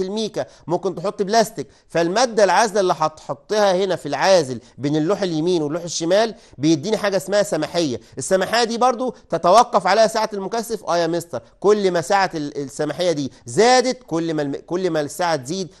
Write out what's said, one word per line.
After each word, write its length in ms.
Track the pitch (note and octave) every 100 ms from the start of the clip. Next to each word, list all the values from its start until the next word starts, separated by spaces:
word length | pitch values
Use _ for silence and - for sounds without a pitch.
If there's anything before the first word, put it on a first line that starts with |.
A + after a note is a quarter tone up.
| F#3
الميكا، 400 | G#3+ G#3+ D#3+ B2+ - -
ممكن 280 | E3+ F#3+ E3+
تحط 260 | F#3+ G#3
بلاستيك. 460 | F#3+ A3+ G#3+ - C3 _ _
فالماده 540 | E3 E3+ G#3 B3+ G#3+
العازله 360 | F#3+ F3+ A3+ G3+
اللي 160 | F#3 D#3+
هتحطها 760 | D#3 - - C#3+ - G#3 G3+ F3+
هنا 200 | G3 D#3+
في 100 | D3
العازل 540 | C#3 F3 F#3 C3 A#2 - -
بين 180 | C#3 D#3
اللوح 260 | D#3 G3
اليمين 400 | F#3+ D#3 E3+ F3
واللوح 220 | D3 E3
الشمال 520 | E3+ - E3 G3 A3+ - - -
بيديني 400 | D3 D#3+ E3+ G#3
حاجه 200 | G3+ F#3+
اسمها 260 | - G#3
سماحيه. 560 | G3 D#3+ D3+ F3 D#3 A2+ - -
السماحيه 460 | - F#3+ F3+ A#3
دي 140 | A#3 A#3
برضو 380 | B3+ A#3 B3+ - -
تتوقف 580 | E3 F3 G#3+ A#3+ G#3+ F3+
عليها 200 | G3+ A3
سعه 220 | A3+ G#3+
المكثف. 500 | G3+ F#3+ A#3 A3 A3+
اه 140 | - E3+
يا 100 | E3
مستر، 340 | E3+ E3 A#2 - _
كل 320 | F#3+ G#3+ F#3+
ما 100 | F3
سعه 300 | D#3+ G3 F#3 E3
ال-، 220 | C#3+ -
السماحيه 540 | C#3 - D3+ D3 F3+
دي 200 | D3+ C3 - B2
زادت، 540 | B2+ A#3 B3+ B3+ B3+ -
كل 260 | E3 E3
ما 80 | D#3
الم-، 140 | C#3+ C3+
كل 340 | - F3 F#3
ما 120 | D#3
السعه 340 | D3 - F3 D#3
تزيد، 340 | B2 F#3+ E3 -